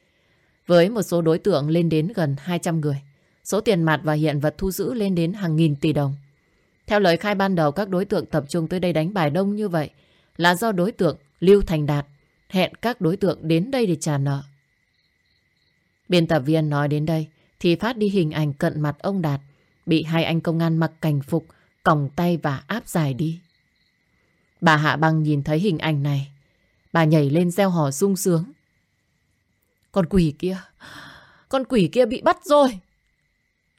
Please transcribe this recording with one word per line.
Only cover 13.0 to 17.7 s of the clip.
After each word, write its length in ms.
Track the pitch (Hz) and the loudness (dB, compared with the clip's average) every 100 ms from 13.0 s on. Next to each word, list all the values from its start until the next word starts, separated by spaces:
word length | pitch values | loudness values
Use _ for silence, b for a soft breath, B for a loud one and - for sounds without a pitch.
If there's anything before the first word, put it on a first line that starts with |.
đối 160 | 165 196 | -2 0
tượng 300 | 185 - 160 | -2 -2 0
đến 240 | 160 226 | 0 0
đây 140 | 269 220 | -2 -2
để 100 | 151 | -2
trả 220 | 160 143 | -2 -2
nợ. 260 | 139 139 139 _ _ _ _ _ _ _ _ _ _ _ _ _ _ _ - | -2 -4 -10 _ _ _ _ _ _ _ _ _ _ _ _ _ _ _ 0
Biên 180 | 180 165 | 0 2
tập 120 | 156 | 0
viên 300 | 135 160 151 | 0 0 0
nói 180 | 143 147 | -2 0
đến 180 | 151 156 | -2 -2
đây 220 | 160 156 b b - | -4 -6 b b -4
thì 160 | 175 | 0